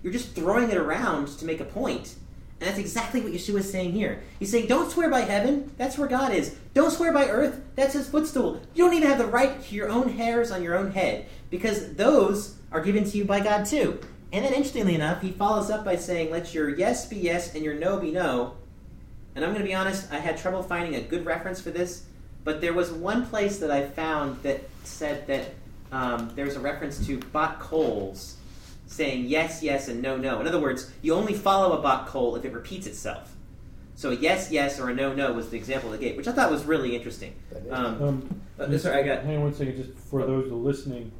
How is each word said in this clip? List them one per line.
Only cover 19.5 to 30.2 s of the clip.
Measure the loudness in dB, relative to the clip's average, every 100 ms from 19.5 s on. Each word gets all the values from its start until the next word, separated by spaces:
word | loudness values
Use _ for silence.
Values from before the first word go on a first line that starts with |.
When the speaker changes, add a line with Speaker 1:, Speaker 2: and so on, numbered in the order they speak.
Speaker 1:
gonna | 0
be | -2
honest, | 0 0 -2 -6
I | -4
had | -2 -2
trouble | -2 -2
finding | -2 -4 -2
a | -4
good | -4 -4 -2
reference | -2 -4 -6
for | -6
this, | -2 -2 -4 -14 -18 -16 -8
but | -4 0
there | 0
was | 2 0
one | -2 0 0 0
place | 0 0 0
that | 0
I | 0 0
found | -4 -2 0 -2 -4
that | -4 -4 -6 -16
said | -14 -6 -4 -4 -2
that, | -4 -4 -12 -16 -16 -8
um, | -4 -2 -2 -4 -4
there |
was | -4 -2
a |
reference | -4 -4 -6 -4 -2
to | -4 -2
Bat | 0 0 -2
Kols | -2 2 2 0 -4 -8 -14 -14 -16 -16 -16 -16 -14
saying | -2 -2 0 0
yes, | 2 0 -2
yes, | -2 0 -2
and | -4
no, | -2
no. | -2